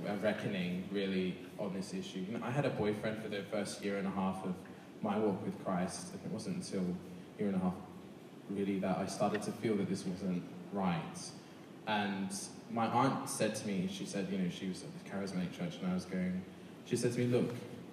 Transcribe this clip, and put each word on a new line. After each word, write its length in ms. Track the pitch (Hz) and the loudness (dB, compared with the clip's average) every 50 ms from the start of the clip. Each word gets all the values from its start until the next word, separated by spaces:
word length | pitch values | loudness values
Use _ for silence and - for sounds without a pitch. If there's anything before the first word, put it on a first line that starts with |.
| - | -2
a 100 | - 104 | -2 0
reckoning, 720 | 98 110 107 98 - - 113 101 92 87 87 90 92 92 98 | 2 2 2 2 2 0 0 0 0 0 0 0 -2 -2 0
really, 440 | 98 101 98 95 95 92 92 90 - - - - - - | 0 0 2 2 2 2 2 0 0 -4 -8 -10 -6 -4
on 140 | 107 95 92 | -4 -2 -2
this 180 | 95 92 - 95 | -4 -4 -4 -4
issue. 260 | 95 - - - 95 | -4 -4 -4 -4 -4
You 180 | 92 95 117 - | -4 -2 -2 -2
know, 60 | - | -2
I 60 | 120 | 0
had 140 | 131 143 135 | 2 2 2
a 40 | 127 | 2
boyfriend 520 | - - 104 104 104 - - 110 107 - | 2 2 2 2 2 2 0 -2 -2 -2
for 60 | - 101 | -2 -4
the 140 | 101 98 92 - | -2 -4 -2 -2
first 320 | 107 101 98 - - - 101 | 0 0 0 0 -2 -2 -2
year 120 | 101 101 98 | 0 0 2
and 80 | 95 | 0
a 40 | 98 | 0
half 340 | 95 98 92 95 90 - - | 2 2 2 2 2 0 0
of 100 | 95 90 - - - - - - - - - | -2 -2 -4 -6 -10 -12 -14 -14 -14 -8 -2
my 140 | - 107 101 107 | 0 2 2 4
walk 240 | 110 104 92 - - | 4 4 4 2 0
with 180 | 92 - - - | -2 -4 -2 0
Christ, 480 | 101 92 90 92 87 - - - - | 0 2 2 2 0 -2 -4 -8 -8
and 80 | - 98 - | -8 -6 -4
it 60 | - | -4
wasn't 260 | 90 107 - 98 87 | -4 -2 -2 -2 -2
until 240 | 87 - - - 95 | -2 -2 -2 0 0
a 560 | 90 90 87 87 - - - - - - - - | 2 2 0 -2 -4 -8 -12 -12 -12 -10 -4 0
year 60 | 104 101 | 2 2
and 80 | 95 | 4
a 40 | 92 90 | 4 2
half, 100 | 92 87 - - - - - - - - - - - - - - - | 2 0 -2 -6 -12 -12 -14 -14 -14 -14 -14 -16 -16 -16 -12 -8 -4
really, 280 | 101 98 98 98 98 92 | 0 0 2 2 4 4
that 180 | 98 95 90 - | 4 4 2 2
I 80 | 98 | 2
started 360 | - - - 104 101 107 104 | 0 0 2 2 4 2 2
to 100 | - 107 | 0 -2
feel 220 | - - - 113 104 | -2 0 2 4 4
that 120 | 98 95 87 | 4 4 2
this 160 | 98 - - | 0 0 0
wasn't 380 | 95 90 92 101 92 90 87 - - - - - - | -2 -2 0 0 0 0 0 0 -4 -8 -10 -8 -4
right. 460 | 101 101 95 90 85 80 80 - - - - - - - - - - - - - - - - | 0 2 2 4 2 2 0 -4 -8 -8 -10 -10 -10 -12 -14 -14 -16 -16 -16 -16 -14 -8 -2
And 440 | 110 107 104 104 101 98 98 98 95 - - - - - - - - | 0 2 2 2 2 2 0 0 0 -2 -4 -6 -6 -10 -12 -8 -4
my 160 | 113 113 113 110 | 0 2 2 4
aunt 400 | 117 123 135 135 113 - - - | 6 6 6 6 4 2 -2 -2
said 240 | - - 110 104 - | 0 2 2 2 2
to 120 | - - | 0 0
me, 220 | 104 98 92 90 92 | 0 2 2 2 0
she 140 | - - 98 | -2 -4 -4
said, 240 | - - 98 92 90 | -4 -2 -2 0 0
you 80 | 101 95 | 2 2
know, 120 | 90 87 | 2 2
she 180 | 82 - 98 92 | 0 0 -2 -4
was 140 | 90 - | -4 -4
at 60 | - 78 80 - - | -6 -8 -10 -10 -8
the 40 | - | -6
charismatic 460 | 98 98 98 92 90 90 90 - - | -4 -4 -2 0 0 0 0 0 -2
church, 200 | - 87 85 - - | -2 -2 -2 -2 -2
and 100 | 95 90 | 0 2
I 40 | 90 | 2
was 100 | 90 - | 2 0
going, 380 | - 95 92 90 92 92 92 - - - - - - - - - | 0 0 2 2 2 2 0 -2 -6 -10 -14 -14 -14 -14 -10 -2
she 120 | - 123 | 2 2
said 160 | 120 120 120 120 | 4 4 4 4
to 40 | 123 | 4
me, 60 | 123 | 4
"Look, 280 | 120 120 120 - - - - - - - - - - | 6 6 6 6 4 0 -4 -6 -8 -10 -10 -12 -12